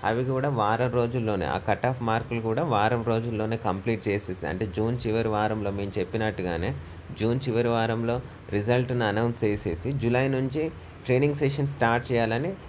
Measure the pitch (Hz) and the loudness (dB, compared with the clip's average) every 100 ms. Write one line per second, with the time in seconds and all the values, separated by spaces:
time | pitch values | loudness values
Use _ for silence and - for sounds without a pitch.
0 | 101 113 131 131 143 127 104 113 123 120 | 0 0 0 0 2 2 2 2 2 2
1 | 120 127 110 101 76 80 104 101 120 127 | 2 0 0 0 0 -2 0 0 0 0
2 | 117 113 113 117 113 113 160 110 107 120 | 0 0 0 -2 0 0 2 4 4 2
3 | 113 113 117 110 107 113 107 92 104 113 | 2 0 0 -2 -2 0 -2 -2 0 -2
4 | - 101 - 90 78 92 110 87 113 123 | 0 -2 -2 -6 -4 -2 -2 0 0 0
5 | 120 110 110 107 107 110 101 98 101 101 | 0 0 0 2 0 0 -2 -4 -4 -4
6 | 90 113 107 98 90 82 92 - - - | -2 0 -2 0 -2 0 -2 -4 -10 -14
7 | - - 110 127 131 113 120 117 113 113 | -14 -2 0 0 0 2 2 2 2 0
8 | 117 120 - - - 104 104 123 127 123 | 0 -2 -4 -16 -4 -2 2 2 2 0
9 | 110 101 117 117 110 104 98 82 120 139 | 2 2 0 0 0 0 -2 -4 -4 -2
10 | 113 123 135 131 135 143 160 - - - | 2 2 2 0 -2 -2 -4 -6 -16 -14
11 | - 127 147 143 139 139 139 - 117 117 | 0 4 4 2 0 2 -2 2 2 2
12 | - 120 113 117 165 190 | 2 0 2 0 -2 -6